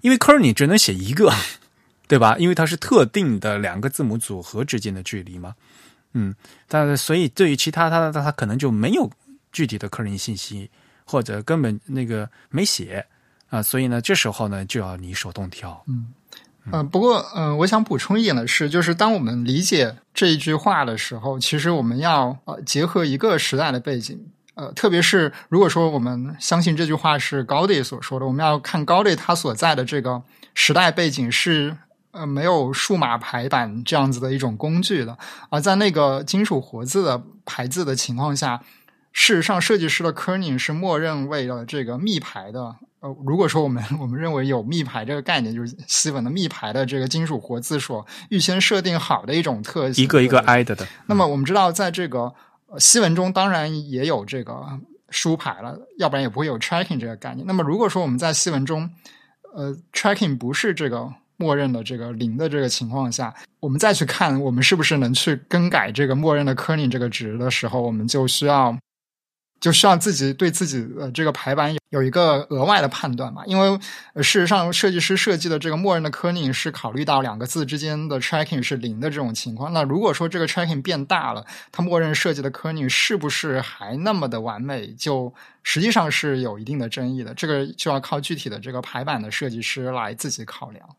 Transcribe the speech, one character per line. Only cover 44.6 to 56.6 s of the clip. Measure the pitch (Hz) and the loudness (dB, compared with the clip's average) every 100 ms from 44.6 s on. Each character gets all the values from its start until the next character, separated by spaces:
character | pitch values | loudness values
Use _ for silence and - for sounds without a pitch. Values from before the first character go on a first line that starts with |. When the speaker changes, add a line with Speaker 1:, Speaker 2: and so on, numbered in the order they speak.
Speaker 2:
密 | 110 165 | -2 -4
排 | 135 117 110 | -4 -6 -6
这 | |
个 | 143 | -6
概 | 139 160 | 0 0
念， | 117 | 0
就 | 117 | -4
是 | 120 131 - | -8 -10 -4
西 | - 156 | -2 0
文 | 139 | -2
的 | 120 | -2
密 | 165 165 | -2 -4
排 | - 107 | -4 -6
的 | 120 | -2
这 | 131 135 | -2 -2
个 | 127 | -2
金 | 160 160 | -2 -2
属 | 135 | -4
活 | - 120 | -6 -8
字 | 120 151 | -4 -4
所 | - 117 - - - | -4 -8 -10 -18 -2
预 | 202 | 0
先 | 160 185 | 2 2
设 | 185 202 | 2 2
定 | 180 170 | 2 -2
好 | - 120 | 0 -2
的 | 101 156 | 0 0
一 | |
种 | 160 117 | 0 -2
特 | 107 170 135 | -6 -2 0
性。 | 127 | 2
Speaker 1:
一 | 135 | 6
个 | 151 | 6
一 | 127 | 8
个 | 127 | 6
挨 | 117 123 | 6 4
着 | 120 104 | 4 -2
的。 | |
Speaker 2:
对。 | 95 - - | -8 -12 -2
那 | |
么 | 202 170 | 2 2
我 | 143 | 2
们 | 139 | 2
知 | |
道 | 202 185 | 4 2
在 | 165 190 | 2 -2
这 | 175 175 | -2 -4
个， | 127 120 123 _ _ _ | -4 -6 -8 _ _ _
呃， | 143 | 2
西 | - 240 | 6 6
文 | 190 165 | 4 2
中 | 185 | 2
当 | 190 190 | 2 2
然 | 175 156 156 147 | 0 -2 -6 -6
也 | 127 147 | -4 -2
有 | 139 101 | -2 -4
这 | 135 | -8
个 | 113 120 139 135 208 - _ | -8 -12 -12 -12 -14 -20 _
书 | - 170 160 | -4 0 0
排 | - 95 | -2 -8
了， | 117 147 254 349 | -10 -14 -18 -4
要 | 165 | -2
不 | 139 | 0
然 | |
也 | 131 | -2
不 | 107 | -2
会 | 151 | -4
有 | |
tracking | 117 | -4